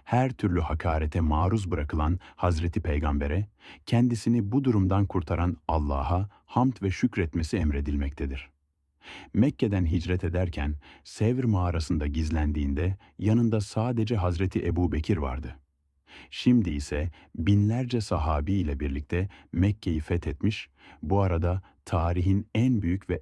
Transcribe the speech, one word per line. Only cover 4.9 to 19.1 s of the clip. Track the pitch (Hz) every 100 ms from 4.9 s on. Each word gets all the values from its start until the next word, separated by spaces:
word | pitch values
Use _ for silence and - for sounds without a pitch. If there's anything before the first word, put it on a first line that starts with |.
| 95 101
kurtaran | 92 80 82 87 80 -
Allah'a | 80 73 69 69 87 101 - -
hamd | 117 127 120
ve | 98
şükretmesi | - 123 - 82 82 82 95
emredilmektedir. | 78 71 71 71 69 - 71 67 - _ _ _ _ _ - - -
Mekke'den | - 135 - 113 98 85
hicret | 87 87 90
ederken | 87 87 90 82 71 76 - -
Sevr | - - 107 127
mağarasında | 120 95 87 82 - 87 73
gizlendiğinde | 78 76 78 76 73 69 69 87 95 - -
yanında | 101 117 117 107
sadece | 98 - 117 117 110 113
Hazreti | 90 85 92 101 85
Ebu | 85 90
Bekir | 78 - 98
vardı. | 65 65 65 - _ _ _ _ _ - -
Şimdi | - 127 123 87
ise | 73 73 73 82 - - -
binlerce | 82 101 104 117 123 120
sahabi | 101 85 78 76 76
ile | 98 78 71
birlikte | 71 71 -